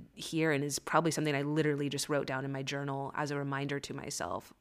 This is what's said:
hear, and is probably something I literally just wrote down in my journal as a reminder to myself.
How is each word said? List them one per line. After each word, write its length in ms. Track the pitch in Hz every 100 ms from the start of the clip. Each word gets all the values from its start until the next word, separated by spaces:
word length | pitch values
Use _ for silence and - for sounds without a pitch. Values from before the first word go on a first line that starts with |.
| - -
hear, 360 | 151 160 160
and 120 | 143 147
is 140 | 139
probably 320 | - 156 165
something 220 | 147 151 139
I 80 |
literally 440 | 143 151 151 143 143
just 200 | 143 -
wrote 180 | 143 139
down 160 | 131 139
in 60 |
my 120 | 135
journal 500 | 139 143 143 139 139 -
as 160 | 147
a 60 | 143
reminder 420 | 139 139 143 143
to 120 | -
myself. 600 | 139 135 - 85 92 - -